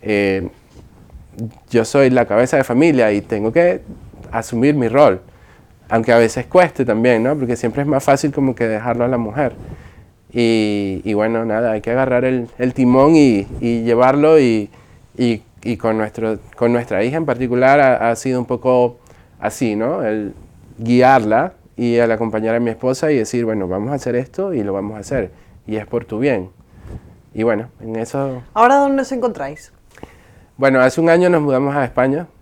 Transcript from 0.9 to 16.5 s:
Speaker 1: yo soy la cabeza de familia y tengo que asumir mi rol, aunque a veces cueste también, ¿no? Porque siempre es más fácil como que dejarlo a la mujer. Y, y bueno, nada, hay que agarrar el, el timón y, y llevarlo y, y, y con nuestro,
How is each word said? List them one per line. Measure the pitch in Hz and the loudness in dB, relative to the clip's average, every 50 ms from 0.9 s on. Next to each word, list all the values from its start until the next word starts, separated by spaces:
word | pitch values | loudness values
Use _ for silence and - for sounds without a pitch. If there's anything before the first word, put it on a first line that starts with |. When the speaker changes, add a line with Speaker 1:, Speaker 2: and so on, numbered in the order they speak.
| - - - - - - - - - - 117 113 - - _ _ | -20 -20 -20 -20 -20 -20 -20 -20 -14 -12 -12 -12 -12 -18 _ _
Speaker 1:
yo | - 120 113 | 0 0 0
soy | - - 143 139 131 | 2 2 4 4 4
la | 127 123 120 | 4 2 0
cabeza | - 104 107 123 127 - | 2 2 2 2 2 2
de | 143 135 | 0 0
familia | - 123 120 147 170 156 131 117 107 104 | 0 2 2 2 4 4 4 2 2 2
y | 104 | -2
tengo | 101 - - 107 101 110 110 | -2 -4 -6 -4 -4 -2 0
que | 165 175 175 180 - - - - - - - - - - - - | 2 2 2 0 -2 -8 -14 -20 -20 -20 -20 -20 -20 -20 -8 -8
asumir | 113 113 - - 117 120 143 151 | -8 -8 -4 -4 0 0 0 2
mi | 147 123 113 | 0 0 0
rol, | 110 139 151 131 95 92 - - - - - _ - _ _ _ _ _ _ - | 4 4 4 4 4 0 -6 -16 -20 -20 -20 _ -20 _ _ _ _ _ _ -2
aunque | - 113 113 - 120 | -2 -2 2 4 4
a | 117 | 4
veces | 117 113 - - 120 | 4 2 0 -4 -10
cueste | - - 180 180 156 - - 135 | 0 4 4 4 4 2 -4 -2
también, | 120 110 110 113 127 123 113 113 | -2 0 0 2 2 2 2 2
¿no? | 127 147 | 0 -2
Porque | 156 131 117 120 | -2 -2 -4 -4
siempre | 113 - 117 110 - 139 | -2 -4 -4 -2 -2 -2
es | 143 | 0
más | 151 135 139 | -2 0 2
fácil | - 139 139 - 151 139 | 2 0 2 2 -2 -2
como | - 139 135 127 | 0 -2 -2 0
que | - 120 | -2 -2
dejarlo | 113 110 107 113 123 117 117 120 | -2 -2 -4 -4 -4 -2 -2 0
a | 123 | -2
la | 131 120 | 0 -2
mujer. | 117 107 104 131 147 123 113 - - - - - - - - - - _ _ _ _ _ - | -4 -4 -4 -4 -4 -4 -4 -8 -16 -18 -18 -18 -20 -20 -20 -20 -20 _ _ _ _ _ -4
Y, | 120 120 113 113 110 107 107 104 101 101 98 95 92 90 | -2 0 2 2 2 0 0 -2 -4 -4 -4 -6 -6 -6
y | 101 107 | -4 -2
bueno, | 101 107 110 113 113 113 | -2 -2 0 -2 -2 -4
nada, | 113 107 110 117 120 110 | -2 -4 -2 -2 -2 -2
hay | 107 104 | -4 -4
que | - 117 | -4 -2
agarrar | 127 135 131 123 123 127 | -2 0 0 0 0 0
el, | 127 131 127 120 113 - - | 0 -2 -2 -4 -8 -8 -4
el | 123 127 123 | -4 -4 -2
timón | - 131 123 123 131 135 147 165 | 0 2 4 6 6 6 6 6
y, | 160 147 135 117 101 98 - - - | 6 6 6 4 2 -2 -4 -8 -6
y | - 120 117 117 113 | -4 -4 -2 -2 0
llevarlo | 117 117 113 123 127 135 143 147 156 160 156 | 0 2 4 4 4 4 4 4 4 4 6
y, | 139 123 113 110 104 101 _ - - - - - _ _ _ | 4 4 2 0 -2 -6 _ -20 -20 -20 -20 -20 _ _ _
y, | - 127 120 117 107 - _ _ - - | -2 -2 -2 -2 -2 -6 _ _ -12 -8
y | 107 120 | -8 -8
con | 104 - 113 110 110 | -4 -2 -2 -2 0
nuestro, | 107 107 107 - 113 110 110 101 - - | -4 -4 -6 -6 -4 -4 -4 -6 -10 -18